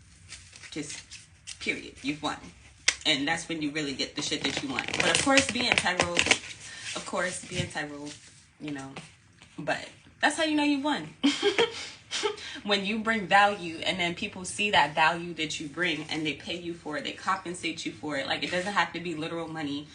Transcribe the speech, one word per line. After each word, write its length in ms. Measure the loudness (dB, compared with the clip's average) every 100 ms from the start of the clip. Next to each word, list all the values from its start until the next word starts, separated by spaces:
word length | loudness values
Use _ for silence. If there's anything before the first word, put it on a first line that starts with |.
| -20 -20 -18 -18 -18 -20 -14
Just 320 | -10 -8 -10 -14 -18 -20 -20 -16 -8
period. 340 | -4 -4 -6 -8
You've 200 | -6 -4
won. 140 | -2 -4 -8 -20 -20 -8 -2 0
And 240 | 2 2 2
that's 200 | -2 -2
when 120 | -2
you 100 | -2
really 220 | -2 -4
get 220 | -4 -6 -4
the 60 |
shit 200 | -4 -2
that 180 | -2 -2
you 60 | -2
want. 180 | -4 -2
But 240 | 2 4 4
of 80 |
course, 260 | 6 6 6
be 160 | 4 2
integral. 480 | 2 2 2 2
Of 920 | 4 4 4 0 -14 -14 -12 -8 -6
course, 400 | -4 -2 -2 -2
be 140 | -6 -2
integral, 500 | -2 -2 -6 -8 -12 -12 -18 -20 -20 -14
you 100 | -8
know. 200 | -8 -8 -12 -16 -18 -20 -20 -20 -10
But 300 | -4 -4 -6 -16 -20 0
that's 160 | 2 4
how 80 |
you 120 | 2 4
know 80 |
you 160 | 4 2
won. 280 | 2 0 -2 0
<laughs> 1400 | 2 4 2 4 2 0 -12 -14 -10 -4 -2 -4 -8 -8
When 220 | 0 0
you 140 | 2 -2
bring 280 | 0 0 6
value 520 | 8 8 6 -4 -4
and 200 | -2 0
then 160 | 0
people 300 | -2 -6 -6
see 260 | -8 -2 2
that 240 | 6 4
value 400 | 6 4 4 -2
that 240 | -4 -4 -4
you 80 | -6
bring 380 | -2 0 0 -4
and 140 | -4
they 100 | -2
pay 220 | -4 -6 -8
you 180 | -6
for 220 | -8 -6 -6
it, 80 |
they 80 | -6
compensate 720 | -6 -2 -2 -2 -6 -6 -6
you 80 | -8
for 240 | -6 -4 -4
it. 100 | -2
Like, 160 | -2
it 80 | -2
doesn't 220 | -2 0
have 200 | 2 2
to 80 | 0
be 140 | -6
literal 340 | -4 -4 -4 -6
money, 400 | -4 -4 -4 -8